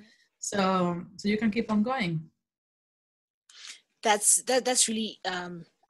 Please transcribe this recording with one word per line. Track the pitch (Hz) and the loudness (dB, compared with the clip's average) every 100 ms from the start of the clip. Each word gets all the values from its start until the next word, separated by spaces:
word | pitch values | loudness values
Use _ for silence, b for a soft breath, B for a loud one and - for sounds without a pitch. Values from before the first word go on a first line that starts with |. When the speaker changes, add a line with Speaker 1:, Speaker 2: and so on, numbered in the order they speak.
| B B B _ | B B B _
Speaker 1:
So, | - 202 190 190 175 175 - - | -4 0 2 2 2 -2 -8 -4
so | 208 | -2
you | 214 | 0
can | 226 | 0
keep | 226 226 | 0 0
on | 208 | 0
going. | 220 262 175 160 - _ _ _ _ _ _ _ _ _ _ _ _ B B B _ _ | 2 0 -2 -2 -6 _ _ _ _ _ _ _ _ _ _ _ _ B B B _ _
Speaker 2:
That's, | 226 208 - - | 0 2 4 2
that, | - 262 | 2 2
that's | 254 254 - | 2 2 2
really, | 220 214 - | 0 -4 -6
um, | 185 180 180 175 - _ | -6 -6 -8 -12 -16 _